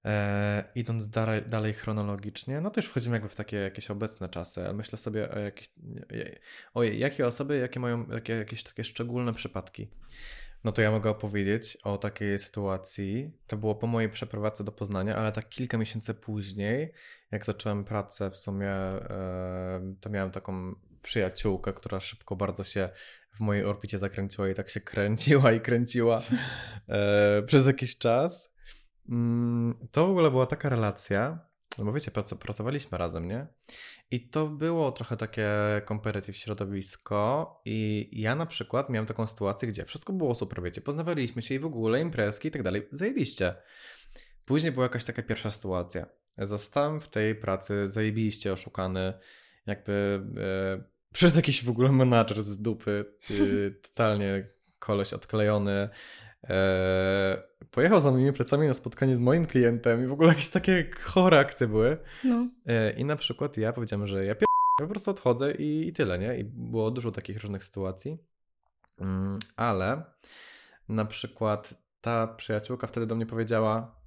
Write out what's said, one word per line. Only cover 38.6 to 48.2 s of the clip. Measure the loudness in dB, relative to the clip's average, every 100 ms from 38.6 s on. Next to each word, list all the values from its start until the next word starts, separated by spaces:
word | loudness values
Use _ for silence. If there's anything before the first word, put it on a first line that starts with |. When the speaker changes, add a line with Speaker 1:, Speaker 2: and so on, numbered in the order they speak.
| -2 -2 0
Speaker 1:
miałem | -2 -2
taką | -4 -4
sytuację, | -2 -2 -2 -4
gdzie | -6
wszystko | -8 -10 -6
było | -2 0
super, | 0 -4 -4
wiecie, | -6 -6
poznawaliśmy | -6 -4 -2 -2 -2 -4
się | -4
i | -4
w | -4
ogóle | 0 2 2
imprezki | 0 0 0 0 -6
i |
tak | -2
dalej, | -2 -2 -4
zajebiście. | -4 -2 0 -2 0 -2 -2 -16 -20 -20 -20 -20 -20 -20 -20
Później | 0 0 2
była | 0
jakaś | 0 0
taka | -6 -8
pierwsza | -4 -4 -4
sytuacja. | -6 -2 -2 -2 -8 -10 _ _ -8
Zostałem | -4 -4 -2 0 0 -2
w | -4
tej | 0 0
pracy | 0 -2 -4 -2 -2 0
zajebiście | 0 0 0